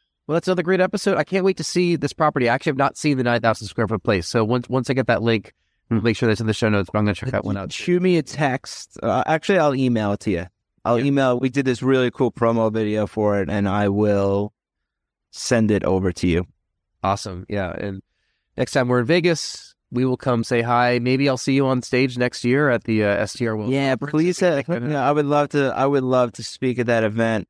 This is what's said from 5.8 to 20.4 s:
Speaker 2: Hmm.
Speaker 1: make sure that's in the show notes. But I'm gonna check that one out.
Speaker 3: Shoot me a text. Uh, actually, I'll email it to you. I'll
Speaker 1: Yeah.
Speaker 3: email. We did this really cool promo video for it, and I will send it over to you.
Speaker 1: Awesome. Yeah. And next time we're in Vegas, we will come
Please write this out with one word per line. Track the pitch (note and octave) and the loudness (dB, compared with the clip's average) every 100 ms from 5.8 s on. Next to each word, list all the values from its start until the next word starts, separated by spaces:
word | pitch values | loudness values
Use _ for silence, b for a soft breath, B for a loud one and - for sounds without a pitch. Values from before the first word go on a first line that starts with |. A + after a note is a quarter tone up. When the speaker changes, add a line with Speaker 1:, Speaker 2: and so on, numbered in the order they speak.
| - | -4
Speaker 2:
Hmm. | A2+ | 0
Speaker 1:
make | A#2 G#2+ | 0 2
sure | A#2 | 0
that's | A2 | 0
in | A2 | 0
the | |
show | G#2+ A2 | 0 0
notes. | G#2 G2 | 0 0
But | G#2+ | 0
I'm | G#2 | 0
gonna | F#2+ | -2
check | - | -4
that | G#2 G#2 | -4 -4
one | G2 | -6
out. | F#2+ | -6
Speaker 3:
Shoot | - - F3 | -8 -2 0
me | F#3 E3+ | 2 2
a | |
text. | D3+ C#3 D3 B2+ - - - - | 0 -4 -2 -2 -8 -18 -18 -6
Uh, | A2+ A2+ - | -2 0 0
actually, | D#3+ - F#3+ | -2 2 2
I'll | D3 C3+ | 2 2
email | C3 A2+ G#2 | 0 0 0
it | G2+ | -2
to | A2 | -2
you. | E2+ F2+ _ _ _ | -4 -6 _ _ _
I'll | - A#2+ | -2 0
Speaker 1:
Yeah. | C#3 | 2
Speaker 3:
email. | C#3 C3 B2 | 2 2 2
We | C3 | 0
did | C#3 C3 | 0 0
this | A#2+ | 0
really | B2+ C3 B2 | 2 2 2
cool | - B2 | 0 -2
promo | - A#2 A#2 A2 | 2 0 2 0
video | A2 G#2+ G#2+ G2+ | 0 -2 0 -2
for | A2 G#2 G2+ | 0 0 0
it, | F#2 | 0
and | G#2 G2+ | 0 0
I | G#2 G#2 | 0 0
will | G2+ G#2 G2+ G2 G2+ G#2 _ _ _ _ _ _ _ _ | 2 2 2 2 0 -2 _ _ _ _ _ _ _ _
send | - - A#2 A2 | -8 0 2 2
it | G2+ | 2
over | - F#2+ F#2+ | 2 0 -2
to | - F2+ | -2 0
you. | E2 F2+ _ _ _ _ _ | 0 -2 _ _ _ _ _
Speaker 1:
Awesome. | G2 G2+ G#2 F2+ - | -4 -4 -6 -12 -8
Yeah. | G2+ F2+ - | -6 -6 -6
And | G2+ F#2+ - _ _ _ _ - | -8 -10 -14 _ _ _ _ -6
next | B2 | -2
time | C#3 B2 | -2 0
we're | B2 | 0
in | A#2 | 2
Vegas, | F3 E3+ D#3+ - - - _ - | 2 2 -2 -6 -12 -20 _ -8
we | B2 C3 | -2 -2
will | B2+ | -2
come | C3+ A#2+ | -2 -2